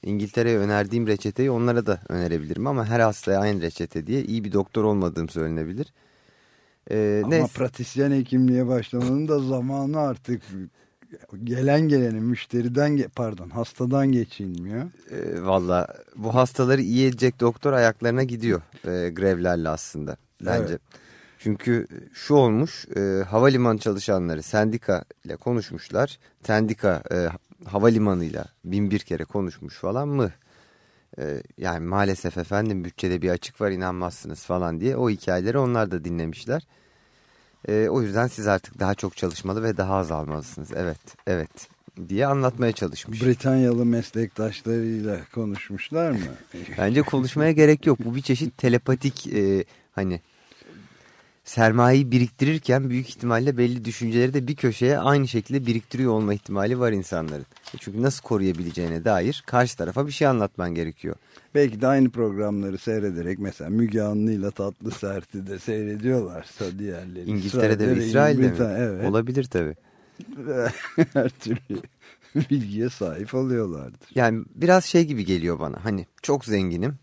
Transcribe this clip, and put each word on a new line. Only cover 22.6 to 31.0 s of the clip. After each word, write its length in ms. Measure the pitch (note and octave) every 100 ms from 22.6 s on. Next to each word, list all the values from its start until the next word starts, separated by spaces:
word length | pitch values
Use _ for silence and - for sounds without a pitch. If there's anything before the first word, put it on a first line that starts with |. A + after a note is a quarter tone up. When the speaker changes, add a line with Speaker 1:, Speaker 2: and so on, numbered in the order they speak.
| D#3+ - - G2
Speaker 1:
e, 260 | G2 F#2+
havalimanı 560 | F#2+ G#2+ C3 C3 B2 A2
çalışanları 640 | A2 G2 - G2 F2 D#2+
sendika 600 | - G#2+ G#2+ A2+ - F#2 - - -
ile 100 | D#2
konuşmuşlar. 840 | - A#2+ G2 E2+ - - C#3+ - _ _
Sendika, 600 | - A2 A2 G#2+ G#2 E2+ -
e, 160 | F2+ E2+ E2+ _ _ -
havalimanıyla 800 | G2+ A2+ A2 G#2+ F#2 E2 C#2+ - _ F2
bin 260 | G2 G#2
bir 80 | G2+
kere 240 | - E2 E2
konuşmuş 500 | G#2 F#2 - C#2+ -
falan 320 | F2+ A2+ D3
mı? 240 | C#3+ G#2+ - _ _ _ _ _ _